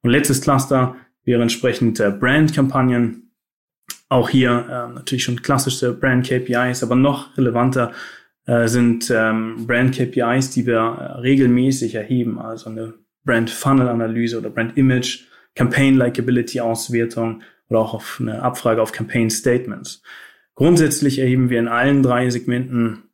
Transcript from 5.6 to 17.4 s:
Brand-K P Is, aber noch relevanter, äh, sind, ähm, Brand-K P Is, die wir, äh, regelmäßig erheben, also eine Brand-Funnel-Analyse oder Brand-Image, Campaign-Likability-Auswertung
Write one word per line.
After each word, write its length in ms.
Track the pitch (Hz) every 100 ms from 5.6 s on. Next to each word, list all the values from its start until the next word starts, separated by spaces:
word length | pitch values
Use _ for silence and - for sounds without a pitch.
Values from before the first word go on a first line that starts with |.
| 131 127 123
Brand-K 460 | 117 135 127 127 127
P 160 | 127 120 123
Is, 140 | 123
aber 120 | 113 123
noch 400 | 139 135 - -
relevanter, 580 | 127 117 127 131 117 - - - _ _ -
äh, 220 | 120 117
sind, 440 | 123 120 117 -
ähm, 540 | 117 110 110 110 113 113
Brand-K 400 | 120 131 131 127
P 160 | 123 117 123
Is, 140 | 131
die 160 | - 117
wir, 100 | 117
äh, 420 | 113 120 - -
regelmäßig 760 | 123 135 131 123 131 131 113 110
erheben, 420 | 107 127 120 113
also 320 | 113 110 110
eine 240 | 110 113 - _ _ -
Brand-Funnel-Analyse 1120 | 117 113 - 135 135 123 117 113 113 117 117
oder 140 | 110
Brand-Image, 720 | 113 117 143 131 127 123 - _ _ _ -
Campaign-Likability-Auswertung 1900 | 123 127 135 135 120 120 120 123 120 127 117 117 - 117 117 117 113 113